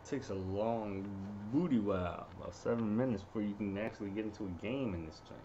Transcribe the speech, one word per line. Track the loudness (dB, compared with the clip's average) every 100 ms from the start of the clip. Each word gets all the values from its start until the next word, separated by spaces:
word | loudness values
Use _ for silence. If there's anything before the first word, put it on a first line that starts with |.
It | -4
takes | -4 -2
a |
long | -2 0 2 2 2 0 -2 -4 -6 -6 -6 0
booty | 2 6 6
while. | 6 2 2 -2 -8 -8
About | -8
seven | -2 0 2 4 4
minutes | 4 2
before | -2 -2
you | -2
can | 0 0 0
actually | -2 -4 -4
get | -2
into | -4 -4
a | -6 -4
game | -2 0 0
in | -2
this | -6 -12 -16
thing. | -16